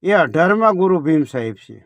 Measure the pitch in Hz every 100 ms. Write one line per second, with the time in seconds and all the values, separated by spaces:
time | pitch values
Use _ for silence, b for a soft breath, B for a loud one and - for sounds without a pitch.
0 | 175 202 147 151 180 208 226 190 185 185
1 | 147 160 139 131 113 104 - 110